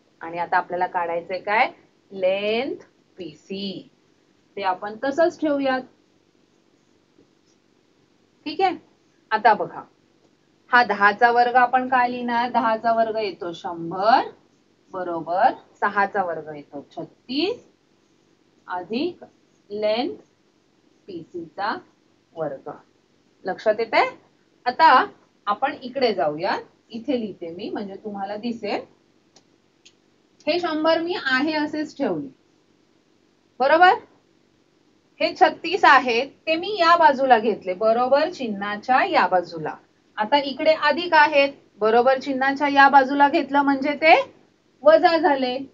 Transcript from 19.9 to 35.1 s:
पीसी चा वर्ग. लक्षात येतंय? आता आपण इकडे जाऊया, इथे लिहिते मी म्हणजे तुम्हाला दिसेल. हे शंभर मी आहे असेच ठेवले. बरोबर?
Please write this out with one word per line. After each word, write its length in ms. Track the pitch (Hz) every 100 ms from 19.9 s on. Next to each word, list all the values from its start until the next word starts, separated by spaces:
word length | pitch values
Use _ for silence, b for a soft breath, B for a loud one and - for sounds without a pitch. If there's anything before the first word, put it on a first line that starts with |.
| 220 311 427 _ _ _ _ _ _ _ _ -
पीसी 360 | 170 160 175 160
चा 280 | - 208 349 _ _ _ _ _
वर्ग. 380 | 170 151 135 147 - _ _ _ _ _ _
लक्षात 300 | 190 175 220 214
येतंय? 300 | 226 311 508 - _ _ _ _ 247
आता 220 | 247 320 262 403 - _ _ 202
आपण 280 | 202 285 285
इकडे 300 | 247 277 247
जाऊया, 440 | 185 151 151 196 466 - _ _
इथे 300 | 226 285 247
लिहिते 280 | 208 - 165
मी 160 | 175 302
म्हणजे 240 | 285 196 196
तुम्हाला 320 | 214 196 196 208
दिसेल. 440 | 240 - 208 254 - _ _ _ _ _ _ _ _ _ - _ _ _ _ _ 302
हे 120 | 349
शंभर 400 | 339 311 320 330
मी 140 | 339 -
आहे 280 | - 254 311
असेच 420 | 311 294 302 302 -
ठेवले. 300 | 247 160 151 _ _ _ _ _ _ _ _ _ _ _ _ -
बरोबर? 340 | 269 320 359 440 - _ _ _ _ _ _ _ _ _ _